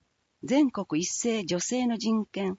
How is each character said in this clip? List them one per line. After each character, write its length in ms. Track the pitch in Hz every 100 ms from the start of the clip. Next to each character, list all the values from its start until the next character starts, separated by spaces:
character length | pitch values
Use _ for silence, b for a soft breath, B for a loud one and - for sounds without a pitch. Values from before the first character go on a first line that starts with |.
| _ _ _ -
全 280 | 143 277 277
国 280 | - 185 151
一 80 | 180
斉 380 | - 240 220 165
女 140 | 175
性 260 | - 247 247
の 140 | 226
人 260 | 220 220 202
権 320 | 190 190